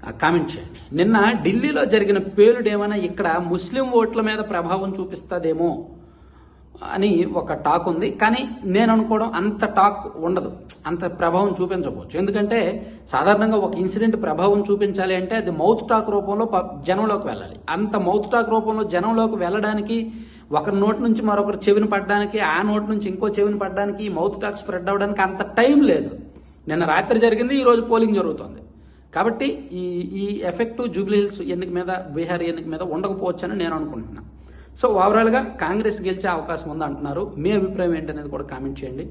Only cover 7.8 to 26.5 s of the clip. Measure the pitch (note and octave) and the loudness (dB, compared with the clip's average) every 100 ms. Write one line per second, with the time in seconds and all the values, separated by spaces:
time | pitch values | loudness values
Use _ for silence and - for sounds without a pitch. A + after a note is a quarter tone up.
7.8 | F3 E3 G3+ - G#3+ A#3 C4+ - G3 F#3+ | 2 -2 -2 2 2 2 -4 -8 0 2
8.8 | A#3 A3 A3 G#3+ A3+ E3 G3+ G#3+ G#3+ G3+ | 4 4 4 0 0 -2 -2 0 0 4
9.8 | G3+ G3+ - - E3 F#3+ - - - - | 4 2 -10 -6 -2 -2 -4 -12 -18 -12
10.8 | - E3+ F3+ - F3 F3 G3+ F3+ F3 F#3 | -8 -4 -4 0 2 2 2 0 -2 -2
11.8 | C#3+ - - D#3+ G3 G#3 G#3 A3+ F3+ - | -4 -6 -8 -2 0 0 2 2 0 -2
12.8 | - - - C3 E3 G#3 A3 G#3+ F#3+ - | -10 -16 -4 0 4 4 4 2 0 -2
13.8 | F#3 A3 A3+ A3 G3+ D#3 F#3+ G3+ G3+ G3+ | -2 0 0 0 -2 2 4 2 2 0
14.8 | G3+ F#3+ F#3+ F#3 F#3 A3+ F#3 D#3+ F3 A3+ | 0 0 0 0 0 -2 -2 0 2 2
15.8 | - A3+ G#3+ G3+ G3 G3+ A3+ F#3+ F3+ C#3+ | 2 0 2 -2 0 -2 0 0 -2 -8
16.8 | C#3 F#3 G#3+ G3+ - G2+ - - - E3 | -2 0 2 0 -2 -8 -10 -14 -8 -4
17.8 | G#3 G#3+ F3+ G#3 G#3 A#3+ G#3 A3 A3 A3 | -2 0 2 0 2 2 2 0 0 -2
18.8 | G#3 F3 G#3 A3+ A3+ G#3+ F3 G3+ G#3+ G#3+ | 0 0 2 2 2 0 -2 0 0 -2
19.8 | G#3 A3+ A3+ - - - - D3+ D#3 G3 | -2 -2 -4 -10 -16 -20 -4 -2 0 2
20.8 | G3+ A3 A#3 A3 G#3+ G#3 G3+ G3 - G#3 | 2 2 2 2 2 0 0 0 2 4
21.8 | G#3 G3+ G3 G#3 G#3 G#3+ F3+ D#3+ G#3 G#3+ | 4 0 0 0 0 -2 0 0 0 0
22.8 | G#3+ G#3+ G3+ F#3 G#3+ G#3 G#3 G#3 G3 - | -2 -4 -4 -2 -2 2 0 0 -2 -2
23.8 | G3+ G3 G#3+ E3+ F#3+ G3+ G#3+ G3+ - F3+ | -2 -4 -6 -2 -2 -2 -6 -6 -6 -6
24.8 | F3 G3+ G3+ G3+ F#3+ F#3+ - - B3 D4 | -2 0 0 0 -2 -2 -4 4 6 8
25.8 | C4 D#3 - - - - - | 6 4 0 -8 -16 -20 -20